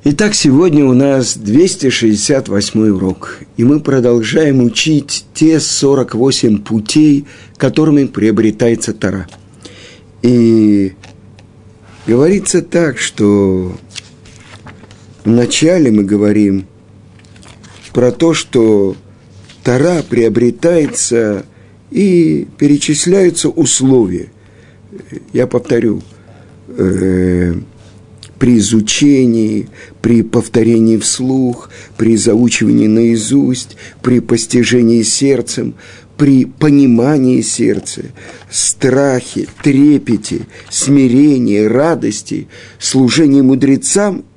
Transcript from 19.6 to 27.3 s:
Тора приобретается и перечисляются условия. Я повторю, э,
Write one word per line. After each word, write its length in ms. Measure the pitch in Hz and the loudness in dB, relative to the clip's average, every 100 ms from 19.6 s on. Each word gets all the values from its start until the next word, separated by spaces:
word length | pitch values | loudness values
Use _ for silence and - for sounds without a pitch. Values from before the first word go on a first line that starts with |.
Тора 400 | - 123 156 170 - | -2 0 0 -2 -2
приобретается 1400 | 117 113 110 120 117 165 175 139 - - 117 110 101 - - - - - | 0 0 2 0 0 0 0 -2 -4 -4 -2 -2 -4 -10 -20 -20 -20 -10
и 560 | - 202 175 160 151 - - | -2 0 2 2 -2 -6 -2
перечисляются 880 | 143 147 - 147 175 196 180 - 151 | 0 0 0 -4 0 2 2 0 -4
условия. 840 | 170 139 - 131 131 101 87 - - - - - - - - - - - | -2 -2 0 2 2 0 -4 -10 -20 -20 -20 -20 -20 -20 -20 -18 -18 -6
Я 140 | 127 127 | -4 -2
повторю, 560 | 123 - 120 117 101 - - - - - - - - | -4 -2 -2 0 -4 -8 -20 -20 -20 -20 -20 -18 -4
э, 800 | 92 92 92 92 92 | -2 0 -2 0 0